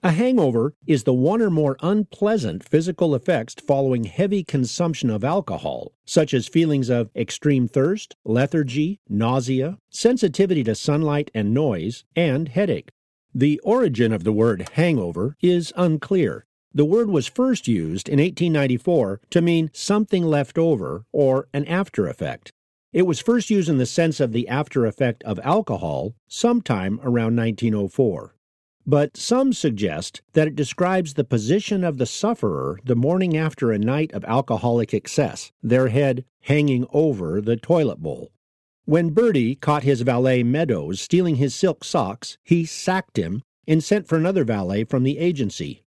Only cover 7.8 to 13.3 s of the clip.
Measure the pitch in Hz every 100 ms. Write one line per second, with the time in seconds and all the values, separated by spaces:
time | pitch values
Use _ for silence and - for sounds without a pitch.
7.8 | 139 208 - - - 113 139 165 143 131
8.8 | 151 202 _ 101 113 131 123 131 135 196
9.8 | _ - 226 254 196 139 196 170 113 107
10.8 | - 147 156 147 - 110 104 120 151 95
11.8 | 85 120 _ - 170 131 165 123 202 101
12.8 | - _ _ _ _